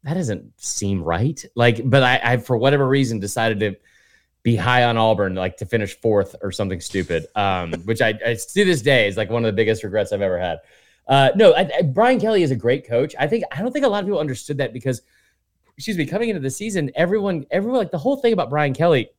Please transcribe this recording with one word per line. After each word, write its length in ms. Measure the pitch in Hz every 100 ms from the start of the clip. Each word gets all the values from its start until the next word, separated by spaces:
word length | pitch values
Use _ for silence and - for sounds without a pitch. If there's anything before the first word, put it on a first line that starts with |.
that 100 | 135
doesn't 380 | 180 139 101 - _
seem 460 | - - 101 98
right." 400 | 80 85 127 139 -
Like, 260 | 117 120 113 131
but 140 | 135
I, 180 | 127 127
I, 140 | 117 123
for 200 | - 120
whatever 300 | 135 143 135
reason, 320 | 139 127 113
decided 400 | 98 - 113 104
to 160 | 107 95 _ _ _ _ _ _
be 140 | 117 117
high 280 | 113 123
on 120 | 120 113
Auburn, 380 | 110 104 98
like, 220 | 92 92 -
to 80 | 98
finish 320 | 113 101 -
fourth 360 | 117 104 98 -
or 100 | 101
something 280 | 92 95 90
stupid, 460 | - 95 87 82 80 104
um, 360 | 98 92 85
<laughs> 120 | 85
which 180 | 92 113
I, 60 | 113 107 117
I, 80 |
to 300 | 117 - 190
this 180 | 196 156
day 260 | 123 131 104
is, 80 | 98
like, 140 | 101
one 140 | 117
of 40 | 113
the 80 | 101
biggest 260 | 107 110
regrets 300 | 104 104 98
I've 80 | 101
ever 180 | 98 90
had. 200 | 90 76 _ _ _ _ -
Uh, 220 | 139 135 196
no, 160 | 208
I, 180 | - 170 -
I, 40 |
Brian 360 | 160 131 240 254
Kelly 240 | 220 214
is 80 | 156
a 60 | 120
great 300 | 117 135 -
coach. 280 | 117 156 -
I 120 | 120
think, 160 | 233 -
I 100 | 135
don't 80 | 233
think 140 | 285
a 40 | 262
lot 120 | 208
of 60 | 196
people 120 | 202
understood 400 | 165 123 - 143
that 140 | 135
because, 300 | 123 131 120 _ _ _ _ _ _ _ -
excuse 200 | 214 185
me, 80 |
coming 260 | 147 202 233
into 100 | 185
the 100 | 135
season, 400 | - 214 190 143 -
everyone, 500 | 175 208 196 170 135
everyone, 260 | 180 214 254
like, 140 | 185
the 60 | 165
whole 180 | 196 277
thing 160 | 233
about 180 | 202 120
Brian 240 | 147 147
Kelly 360 | 131 170 143 107